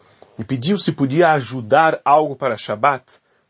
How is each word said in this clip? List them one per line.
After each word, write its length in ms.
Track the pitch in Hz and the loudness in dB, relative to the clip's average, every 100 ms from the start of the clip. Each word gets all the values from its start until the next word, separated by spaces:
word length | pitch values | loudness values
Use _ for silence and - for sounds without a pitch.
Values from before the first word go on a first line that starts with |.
| _ _ _ - | _ _ _ -16
e 40 | |
pediu 340 | 110 131 143 202 | -8 -6 -2 -2
se 140 | - | -2
podia 400 | 147 139 151 170 | -2 0 2 2
ajudar 680 | 151 113 127 107 143 160 - | 2 -2 -10 0 2 2 0
algo 320 | 135 147 151 135 | 2 2 2 -4
para 200 | 135 107 | -4 -4
Shabat, 640 | - 107 143 131 - - _ _ | -6 -2 0 0 -8 -20 _ _